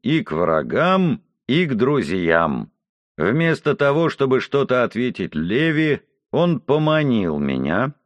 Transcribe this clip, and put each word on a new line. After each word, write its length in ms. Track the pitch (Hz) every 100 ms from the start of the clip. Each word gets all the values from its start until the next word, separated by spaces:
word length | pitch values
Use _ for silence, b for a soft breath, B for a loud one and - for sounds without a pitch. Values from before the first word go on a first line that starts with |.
и 220 | 123 160
к 80 | -
врагам, 920 | 78 82 80 64 117 170 190 180 113 _ _ -
и 180 | 147 170
к 100 | 117
друзьям. 960 | 127 143 76 92 85 82 82 64 53 _ _ _ _ -
Вместо 600 | 85 139 165 147 147 139
того, 340 | 143 147 165
чтобы 300 | - 135 127
что-то 420 | - 143 139 127
ответить 520 | 117 110 123 98 92 78
Леви, 680 | 85 117 165 156 156 135 _ _ _
он 280 | - 175 165
поманил 800 | - 147 156 156 143 113 87 73
меня, 560 | 71 65 67 90 135 -